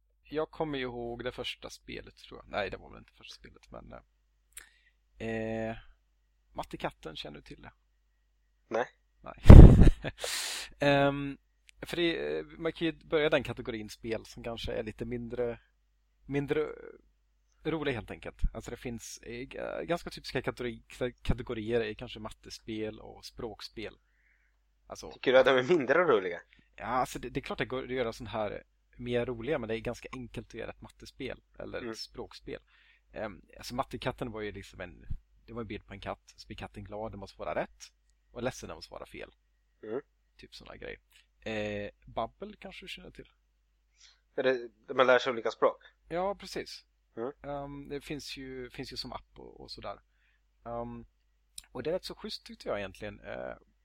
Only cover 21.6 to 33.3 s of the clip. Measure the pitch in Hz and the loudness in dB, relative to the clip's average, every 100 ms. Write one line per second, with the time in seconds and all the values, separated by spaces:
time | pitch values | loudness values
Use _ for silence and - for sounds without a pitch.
21.6 | 107 117 107 107 123 117 110 - - - | -2 0 -2 -6 -12 -12 -14 -16 -18 -16
22.6 | - 110 107 107 107 101 - - 120 101 | -10 -8 -8 -10 -16 -20 -18 -12 -12 -12
23.6 | - - 101 - _ _ _ _ _ _ | -16 -12 -14 -14 _ _ _ _ _ _
24.6 | _ _ - 104 85 - 135 127 131 131 | _ _ -18 -16 -16 -4 6 6 8 6
25.6 | 131 175 123 160 175 110 92 85 - - | 4 2 4 2 4 2 2 -6 -12 -20
26.6 | _ - 104 127 - 143 123 139 - - | _ -14 -6 -4 -4 -6 -10 -8 -8 -6
27.6 | 117 131 120 127 113 - 110 110 104 104 | -6 -6 -6 -4 -4 -6 -8 -6 -6 -8
28.6 | - _ _ - 120 120 120 117 117 151 | -14 _ _ -14 -4 -2 -2 -6 -4 -4
29.6 | 110 113 117 113 - 131 117 123 107 117 | -4 -6 -6 -10 -12 -14 -12 -14 -12 -12
30.6 | 101 - 113 - 113 - 127 - _ - | -12 -14 -20 -20 -20 -12 -12 -12 _ -14
31.6 | 104 90 117 110 - - 101 - - - | -10 -10 -10 -10 -12 -14 -16 -16 -14 -14
32.6 | - _ - _ _ - 107 | -16 _ -20 _ _ -12 -10